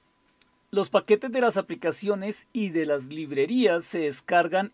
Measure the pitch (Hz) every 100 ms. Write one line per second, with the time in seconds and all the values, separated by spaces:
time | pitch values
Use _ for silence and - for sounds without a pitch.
0 | _ _ _ _ _ _ - 196 190 196
1 | - 208 262 254 240 196 190 170 165 -
2 | 202 196 202 208 - 233 202 165 156 143
3 | 131 156 147 139 151 254 214 170 - 175
4 | 147 135 - 175 165 185 202